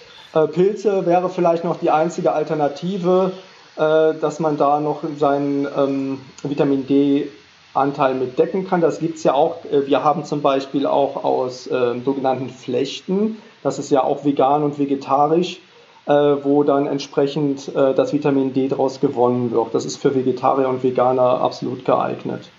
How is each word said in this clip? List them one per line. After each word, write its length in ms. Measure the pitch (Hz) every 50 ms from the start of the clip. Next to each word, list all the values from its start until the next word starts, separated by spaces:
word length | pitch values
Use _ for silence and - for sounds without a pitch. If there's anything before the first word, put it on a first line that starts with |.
| - - - - - - -
Äh, 100 | 160 156
Pilze 640 | 151 - 170 185 202 214 208 - 214 196 190 170
wäre 220 | 170 170 180 180 180
vielleicht 340 | - 180 175 170 170 170 -
noch 160 | 175 165 -
die 100 | 175 160
einzige 440 | 147 156 160 170 - - 170 156 -
Alternative, 960 | 156 151 151 160 151 147 139 185 - 170 180 196 190 170 175 185 185 190 185 185 - - - - - - - -
äh, 360 | - 156 156 156 160 156 160 156 156
dass 180 | 160 147 147 -
man 180 | 165 156 151
da 220 | 147 147 139 147 151
noch 220 | 151 151 147 147 165 160 143
seinen, 500 | 143 151 139 143 143 143 143 143 139 139 143 -
ähm, 440 | 143 139 139 139 135 135 135 135 131 131 - - - -
Vitamin 420 | 143 143 - 151 139 139 135 127
D-Anteil 1300 | 131 139 139 143 143 139 143 - - - - - - _ _ _ _ - 135 139 143 139 151 139 131 131
mit 220 | 131 127 127 -
decken 300 | - 160 - - 190 185
kann. 140 | - 190 175
Das 180 | 160 143 - -
gibt's 240 | 160 160 - - -
ja 100 | 160 131
auch. 300 | 139 160 165 - - -
Äh, 220 | - 147 143 139
wir 160 | 135 139 127 135
haben 220 | 151 147 165 147
zum 160 | - 156 147
Beispiel 440 | 143 143 135 135 135 - - 139 135
auch 380 | 135 139 143 139 139 - - -
aus, 460 | 139 131 131 131 127 127 - - -
ähm, 320 | 135 127 123 120 120 123 123
sogenannten 460 | 139 135 135 127 131 131 123 135 123
Flechten, 880 | - - - - 123 - 139 139 - - - - 185 196 220 220 220 - - - - _ -
das 160 | 139 131 147
ist 100 | 135 -
ja 140 | 143 131 135
auch 200 | 139 143 - -
vegan 380 | 147 139 - - 135 143 151 147
und 140 | 147 143
vegetarisch, 840 | 143 143 135 135 135 - 135 135 143 147 151 160 175 180 175 - - - _ _ - - - - - _
äh, 60 | -
wo 520 | 143 147 147 147 143 139 139 139 143 147 143
dann 240 | 147 139 139 143
entsprechend, 840 | 143 139 139 - - - 151 143 139 - 156 147 139 135 135 - 180 -
äh, 180 | - 139 135 131
das 200 | - - 131 147
Vitamin 400 | 143 147 147 139 135 135 131 123
D 140 | 131 131
draus 320 | 135 139 - 135 131 131 -
gewonnen 520 | - 127 - 117 123 123 123 123 123 117
wird. 220 | 113 113 113 - -
Das 120 | 123 110
ist 120 | - -
für 160 | - - 143 131
Vegetarier 540 | 131 127 131 123 - 135 127 135 139 135
und 160 | 131 127 127 131
Veganer 580 | 127 127 127 123 127 131 127 127 123 131 -
absolut 440 | - 127 - - 135 123 127 123 -
geeignet. 640 | - 127 123 - 123 117 - - 135 123 120 - - -